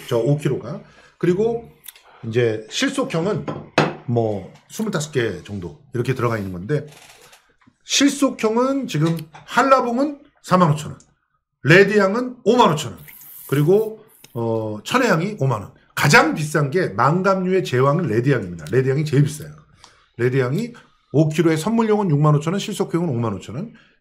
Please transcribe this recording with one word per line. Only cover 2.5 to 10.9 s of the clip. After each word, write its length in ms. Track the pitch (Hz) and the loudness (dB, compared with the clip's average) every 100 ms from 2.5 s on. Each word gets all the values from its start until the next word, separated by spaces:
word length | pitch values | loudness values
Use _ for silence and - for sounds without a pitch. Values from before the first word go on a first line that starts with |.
| 107 - | -2 -6
실속형은 760 | - 269 - 240 165 185 175 - - - - - - - | -4 -4 -2 -4 -2 -2 -4 -6 -10 -4 -2 -2 -4 -2
뭐 440 | 120 110 101 90 - _ | 0 0 -4 -8 -20 _
스물다섯 420 | - 220 165 - | -8 -4 -4 -4
개 320 | 131 110 85 | -2 -2 -4
정도 360 | - 101 85 - _ | -10 -10 -10 -14 _
이렇게 220 | 117 120 127 | -4 -2 -2
들어가 220 | 117 113 | -2 -2
있는 140 | 98 | -6
건데, 360 | 87 101 151 151 - - - - - _ _ _ _ - | -8 -4 -4 -4 -16 -20 -20 -20 -20 _ _ _ _ -4
실속형은 1000 | - 277 - 269 - 220 226 262 277 247 | 2 2 2 0 0 0 0 0 -2 -4
지금 300 | 147 165 165 - | -2 0 -2 -8
한라봉은 880 | - - 233 269 262 240 233 302 285 - _ | -20 -4 0 4 4 4 0 -2 -4 -18 _
사만 280 | - 208 165 | 0 4 4
오천 200 | 151 - | 2 -4